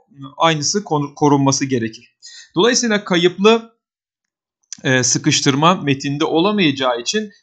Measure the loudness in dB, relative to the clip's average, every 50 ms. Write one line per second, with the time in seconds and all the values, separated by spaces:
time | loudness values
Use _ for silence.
0 | _ _ _ -20 -20 -14 -6 -2 0 0 0 0 -2 -4 -4 -4 -4 -2 -2 -2
1 | -2 -4 -4 0 2 4 4 4 2 2 0 0 -2 -2 -2 -2 -4 -4 -8 -12
2 | -20 _ _ _ -20 -20 -20 -20 -18 _ -2 0 2 2 2 0 0 -2 -2 -2
3 | -2 -2 -2 2 2 0 0 2 4 4 4 4 0 -8 _ _ _ _ _ _
4 | _ _ _ _ _ _ _ _ _ _ _ _ _ -20 -16 -6 -2 0 0 2
5 | 2 0 -2 0 0 0 0 0 0 0 0 2 4 2 2 2 0 -4 -4 -2
6 | -4 -6 -4 -2 -2 0 0 0 0 0 0 2 0 0 0 0 -2 -2 -2 -2
7 | -4 -4 -4 -6 -6 -6 _ _